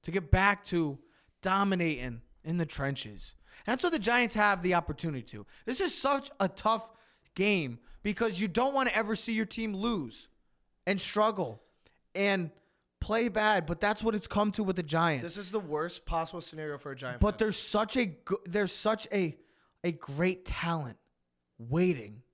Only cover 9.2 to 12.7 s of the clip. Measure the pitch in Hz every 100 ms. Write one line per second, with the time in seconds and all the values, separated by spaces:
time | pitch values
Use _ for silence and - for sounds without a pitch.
9.2 | - 220 214 - 220 190 226 214 123 -
10.2 | - _ _ _ _ _ - 196 - 208
11.2 | 214 202 139 110 _ _ _ _ _ 190
12.2 | 202 196 165 - _